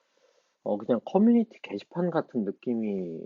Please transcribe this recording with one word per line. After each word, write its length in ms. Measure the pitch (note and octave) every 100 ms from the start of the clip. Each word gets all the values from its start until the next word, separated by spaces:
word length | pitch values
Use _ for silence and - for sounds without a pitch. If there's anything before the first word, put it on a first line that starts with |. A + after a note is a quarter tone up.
| _ _ _ _ _ _
어, 140 | - G#2
그냥 240 | A2 A#2 -
커뮤니티 540 | F#3+ A3+ A#3 A3 -
게시판 480 | - - - - F3+
같은 360 | D#3+ - B2+ G2+
느낌이 760 | - - A#2 G#2+ G2 F2 D#2+